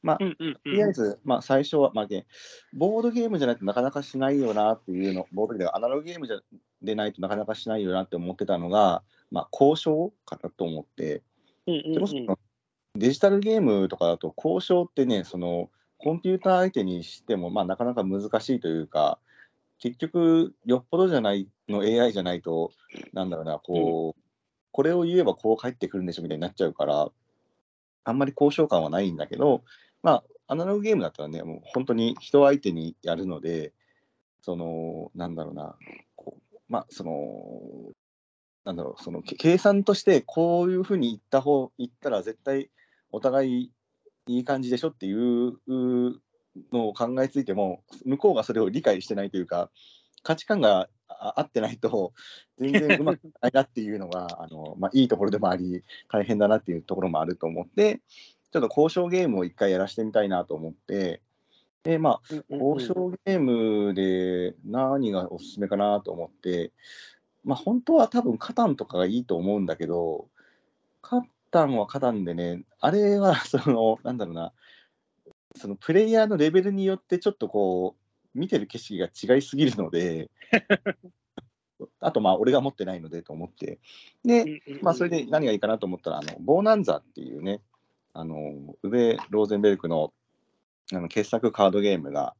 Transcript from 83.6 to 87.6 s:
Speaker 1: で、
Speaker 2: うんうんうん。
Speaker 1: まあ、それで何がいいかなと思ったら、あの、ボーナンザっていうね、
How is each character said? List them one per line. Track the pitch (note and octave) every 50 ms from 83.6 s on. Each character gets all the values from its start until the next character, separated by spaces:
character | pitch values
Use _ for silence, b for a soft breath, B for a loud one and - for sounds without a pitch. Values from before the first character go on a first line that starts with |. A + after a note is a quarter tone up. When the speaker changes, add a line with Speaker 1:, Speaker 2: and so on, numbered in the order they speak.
| - D#2+ E2 _ B B B B B B B B _
Speaker 1:
で、 | A#3+ A#3+ A#3
Speaker 2:
う | F3+
ん | D#3
う |
ん | D3+ D3+ _ - C#3
う | C#3
ん。 |
Speaker 1:
ま | - F3
あ、 | C3
そ | B2+ F3
れ | F3
で | E3+ D#3+ C#3
何 | C3+ D#3+ D#3 D3+
が | B2
い | G#2+
い | G2
か | -
な | G#2 A2 A2
と | -
思 | F#2 F2+
っ | -
た | _ E2
ら、 | D#2 -
あ |
の、 | - - - -
ボ | E2+ G#2 D3 F3+
ー |
ナ | G3+ G#3+ A3
ン | G#3 F3+
ザ | G2+ D#2 C#2+
っ |
て | _ _ _ -
い | C#2+ C2 -
う | D3
ね、 | D#2+ F#2+ G2+ G#2+